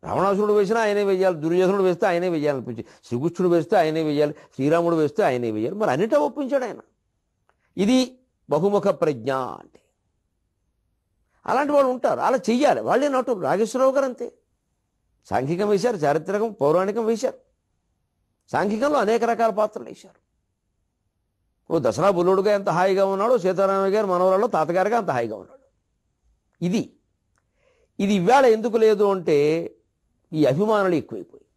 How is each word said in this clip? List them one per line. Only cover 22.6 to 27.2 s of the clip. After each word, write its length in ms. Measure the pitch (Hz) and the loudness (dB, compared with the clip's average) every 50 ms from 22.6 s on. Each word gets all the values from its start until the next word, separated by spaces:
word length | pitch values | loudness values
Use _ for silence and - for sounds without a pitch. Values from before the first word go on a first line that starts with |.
| 196 202 | 0 -2
హాయిగా 360 | 160 165 185 196 190 190 196 | 0 0 2 2 2 2 0
ఉన్నాడో, 340 | 196 196 190 202 233 254 233 | 0 0 -2 0 0 0 0
సీతారామయ్య 560 | 170 190 185 170 196 190 196 196 196 196 190 | 0 -2 0 0 0 0 2 0 0 0 0
గారు 120 | 214 214 | 0 0
మనవరాల్లో 400 | 196 180 175 180 185 190 190 214 | 0 0 2 2 2 2 2 0
తాతగారుగా 520 | 240 - 165 156 151 175 185 185 208 226 233 | 0 0 -2 -2 0 0 0 0 0 0 -2
అంత 120 | 208 165 | -2 -2
హాయిగా 260 | 139 123 117 113 107 | -2 -4 -4 -4 -8
ఉన్నాడు. 240 | 101 92 - - - _ _ _ _ _ _ _ _ _ _ _ _ _ _ _ _ _ _ _ _ 170 | -12 -14 -20 -20 -20 _ _ _ _ _ _ _ _ _ _ _ _ _ _ _ _ _ _ _ _ -4
ఇది, 280 | 175 190 220 - - _ _ _ _ _ _ | -2 -2 -2 -4 -6 _ _ _ _ _ _